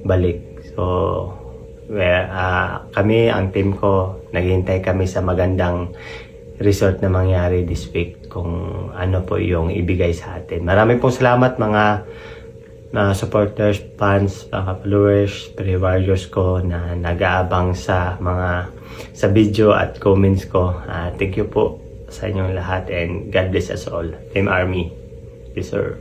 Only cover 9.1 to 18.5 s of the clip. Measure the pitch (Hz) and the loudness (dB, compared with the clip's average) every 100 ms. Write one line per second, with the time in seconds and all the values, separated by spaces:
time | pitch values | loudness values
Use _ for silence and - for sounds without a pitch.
9.1 | 92 92 92 92 87 82 87 87 90 87 | 0 0 -2 0 2 0 0 0 2 2
10.1 | 85 - 85 - 85 85 95 113 120 131 | 0 -4 -12 -8 -4 2 4 6 6 4
11.1 | 123 127 123 127 - 110 107 107 104 - | 4 4 6 4 2 2 4 4 2 -2
12.1 | - - - - - - - - 113 101 | -14 -16 -16 -18 -20 -20 -20 -8 0 2
13.1 | 95 - 110 101 - 104 104 - - 101 | 2 0 2 0 2 2 2 -4 -2 2
14.1 | 98 98 - - 101 98 95 - 101 101 | 4 2 -2 -8 -6 -4 -4 0 4 6
15.1 | 101 101 - - - 95 92 92 92 92 | 6 4 -2 -12 -8 -2 2 2 2 4
16.1 | 92 - - 92 90 90 85 85 87 85 | 2 0 0 2 2 0 -2 -4 -4 -2
17.1 | 87 98 92 90 92 90 90 - 92 90 | 0 2 2 0 0 0 -2 0 0 0
18.1 | 90 92 90 90 | -4 -4 -2 -2